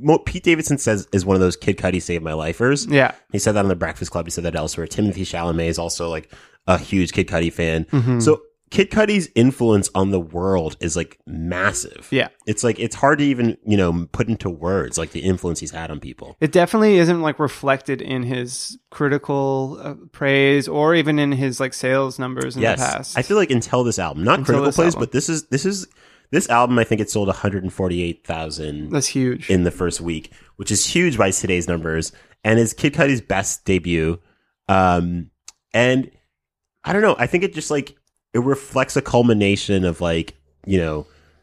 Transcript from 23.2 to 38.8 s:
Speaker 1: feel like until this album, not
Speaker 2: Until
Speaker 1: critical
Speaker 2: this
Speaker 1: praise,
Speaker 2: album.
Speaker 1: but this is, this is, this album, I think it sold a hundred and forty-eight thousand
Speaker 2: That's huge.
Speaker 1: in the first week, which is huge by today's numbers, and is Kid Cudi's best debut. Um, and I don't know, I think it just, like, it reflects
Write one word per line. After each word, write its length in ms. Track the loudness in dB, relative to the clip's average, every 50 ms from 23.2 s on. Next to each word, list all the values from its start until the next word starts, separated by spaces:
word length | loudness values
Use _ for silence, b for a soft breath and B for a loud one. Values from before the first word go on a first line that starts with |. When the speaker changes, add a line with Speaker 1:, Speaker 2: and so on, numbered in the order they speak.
Speaker 1:
feel 160 | 0 2 2
like 140 | 2 2 2
until 320 | 2 0 0 0 0 0 2
this 160 | 0 0 -2
album, 240 | -4 -4 -4 -2 2
not 160 | 2 2 2
Speaker 2:
Until 60 | 2
Speaker 1:
critical 200 | 2 2 2 2
Speaker 2:
this 100 | 2 2
Speaker 1:
praise, 180 | 2 2 2 2
Speaker 2:
album. 40 | -2
Speaker 1:
but 100 | -4 -2
this 180 | -2 -2 -2 -2
is, 140 | -4 -4 -4 -4
this 140 | -4 -2 -2
is, 220 | -2 -4 -4 -10 _ b b b b b b b b
this 180 | -2 -2 2 2
album, 300 | 4 4 4 4 4 2
I 40 | 2
think 160 | 2 0 -2
it 80 | -2 -2
sold 180 | -2 -2 0 0
a 40 | -2
hundred 280 | 0 -2 -2 -2 -2 -6
and 80 | -6
forty-eight 540 | -4 -2 -2 -2 -2 -2 -2 -4 -6 _ _
thousand 640 | -8 -8 -6 -6 -8 -8 -8 -8 -8 -8 -8 -8 -4
Speaker 2:
That's 180 | -4 -2 -2
huge. 400 | -2 -2 0 0 0 -2 -4 -2 0
Speaker 1:
in 140 | 2 2 2
the 80 | 2
first 300 | 0 -2 -4 -4 -4 -4
week, 320 | -6 -6 -6 -6 -8 -14 b b b b b
which 160 | b -6 -2
is 160 | -2 -2 -2
huge 320 | 0 0 0 2 2 2 2
by 100 | 2 2
today's 380 | 2 0 0 0 0 0 0
numbers, 440 | -2 -4 -2 -2 -2 -2 -2 -4 -6 b b b b b b 0
and 140 | 2 4 4
is 140 | 4 2 0
Kid 220 | -2 -2 -2 2
Cudi's 260 | 2 2 2 2 -2
best 420 | -2 -2 -2 -2 -2 -4 -8 -6 -2
debut. 560 | 0 0 0 0 0 0 0 0 0 -2 -4 _ _ _ _ _ _ _ _ -2
Um, 600 | 2 2 4 4 4 4 2 0 -2 -4 -6 -8 -10 _ _ _ -20 _ _ _ _
and 380 | 0 2 2 4 2 0 0 -4 _ _ _ _ _ _ _ _ _ _ _ _ _ _ -6
I 100 | -2 0
don't 100 | 2 4
know, 120 | 4 4 2
I 80 | 0
think 160 | 0 0 0 0
it 100 | -2 -4
just, 160 | -6 -4 -2
like, 260 | -2 -2 -4 -6 -14 _ _ _ _ _ _ _ -2
it 60 | 0 0
reflects 540 | 0 0 -2 -4 -4 0 0